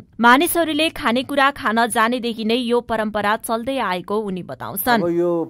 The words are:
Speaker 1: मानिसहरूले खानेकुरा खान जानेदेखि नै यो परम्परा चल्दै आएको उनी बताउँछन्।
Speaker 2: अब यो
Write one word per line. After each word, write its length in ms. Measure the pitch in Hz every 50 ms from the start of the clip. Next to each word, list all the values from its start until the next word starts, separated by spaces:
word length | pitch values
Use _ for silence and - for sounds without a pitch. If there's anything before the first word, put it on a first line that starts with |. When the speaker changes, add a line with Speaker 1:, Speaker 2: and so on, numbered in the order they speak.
| - - - -
Speaker 1:
मानिसहरूले 680 | 226 240 247 285 349 339 - 339 330 311 302 294 311 330
खानेकुरा 580 | - - - 233 233 254 262 - 285 277 269 277
खान 360 | 277 - - 220 214 226 233
जानेदेखि 580 | 214 202 240 220 233 254 247 220 240 214 226 220
नै 140 | 214 226 254
यो 220 | 240 233 233 240
परम्परा 540 | 233 - 226 220 214 214 214 208 208 202 214 220
चल्दै 380 | - - 226 233 233 269 269 262
आएको 380 | 220 190 180 180 180 - 202 220
उनी 240 | 214 196 185 180 170
बताउँछन्। 560 | - 131 - 117 110 156 190 - 254 240 220
Speaker 2:
अब 100 | 170 175 170
यो 160 | 170 175 175 170 165 160 160